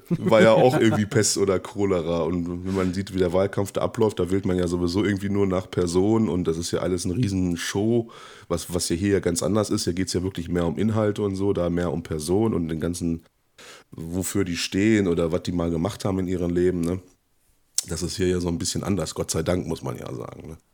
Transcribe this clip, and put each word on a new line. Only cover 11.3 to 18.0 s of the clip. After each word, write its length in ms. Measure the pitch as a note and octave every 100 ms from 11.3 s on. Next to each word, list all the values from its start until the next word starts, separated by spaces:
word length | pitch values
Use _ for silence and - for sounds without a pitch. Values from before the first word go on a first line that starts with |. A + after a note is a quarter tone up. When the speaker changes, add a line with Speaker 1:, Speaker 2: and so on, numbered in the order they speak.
Speaker 1:
so, 180 | F#2+ G2+
da 160 | F#2 F2
mehr 240 | E2+ F2
um 120 | D#2
Person 500 | - D#2+ D2+ G2 A2+
und 140 | F2 D#2+
den 100 | D#2+
ganzen, 440 | E2+ F2 E2+ E2 - _ _ - - - _
wofür 520 | - E2 F2+ F2 G2+
die 120 | F#2 E2+
stehen 500 | - F#2+ G#2+ A2 F#2
oder 240 | E2+ E2+
was 100 | E2+
die 80 | -
mal 180 | F2 E2+
gemacht 340 | E2 F#2 -
haben 160 | G#2+ F#2+
in 80 | F2+
ihrem 240 | F2+ F2
Leben, 280 | F2 F2+ F2+
ne? 180 | E2+ F#2 - _ _ _ _ _ _ - -
Das 140 | E2